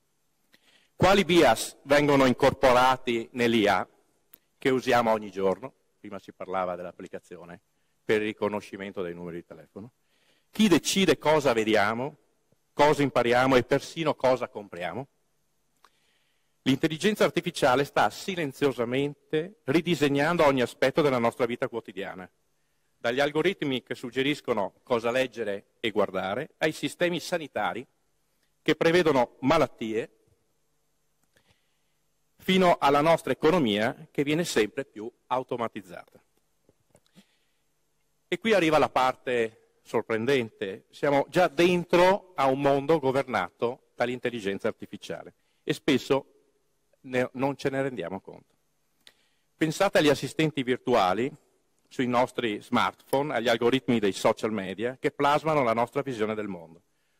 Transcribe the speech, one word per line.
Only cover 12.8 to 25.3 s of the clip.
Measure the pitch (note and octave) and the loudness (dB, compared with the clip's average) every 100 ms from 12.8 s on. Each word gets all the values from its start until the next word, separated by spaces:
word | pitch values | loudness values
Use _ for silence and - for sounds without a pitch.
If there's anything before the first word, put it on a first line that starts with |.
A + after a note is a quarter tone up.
| D3 C#3+ | 2 4
impariamo | C#3 B2+ A#2 A#2+ C3+ C3 | 0 0 2 2 4 2
e | |
persino | A#2 C#3 - E3 D3+ - | 2 -2 -2 -4 -4 0
cosa | B2+ B2+ A#2+ | 0 0 -4
compriamo? | A2 G2+ E2+ F2 F#2+ C3+ _ _ _ _ _ _ _ _ _ _ _ _ _ _ _ | -10 -14 -10 -8 -8 -12 _ _ _ _ _ _ _ _ _ _ _ _ _ _ _
L'intelligenza | C3 C3 D#3+ D3+ G3 G#3 | -2 0 -2 -2 -2 0
artificiale | F#3 F3 F3 - C#3+ B2+ C#3+ | 0 0 -6 0 2 2 0
sta | D#3+ A2 | 0 0
silenziosamente | - - F3+ D3 - C#3+ B2 A#2 B2+ C#3+ C#3+ _ D#3 F3+ - | -2 -8 -6 -8 -2 -2 -2 -4 -4 -4 -8 _ -6 -6 -10
ridisegnando | - D3+ F3+ E3+ D3 C#3 D3+ F3 D3+ | -2 -2 0 0 2 2 0 2 2
ogni | C3+ | 4
aspetto | A#2+ - C3 E3+ | 0 0 0 2
della | D3 B2+ | 2 2
nostra | A#2 - A#2+ | 0 -2 -4
vita | A#2+ B2+ | -4 -8
quotidiana, | A2+ A2+ F#2+ F#2 E2+ F2+ _ _ _ _ _ _ _ | -8 -12 -12 -12 -12 -18 _ _ _ _ _ _ _
dagli | A#2 B2 | -4 0
algoritmi | D3 D3+ E3+ F#3+ D3+ B2+ | 0 0 -2 -2 -4 -4
che | - B2+ | -6 -12
suggeriscono | B2 C3 C3+ C#3+ - A2+ F#2 - | -6 -4 -2 -4 -4 -4 -4 -8
cosa | - A#2+ A#2 | -4 -2 0
leggere | B2+ C3 | -2 -2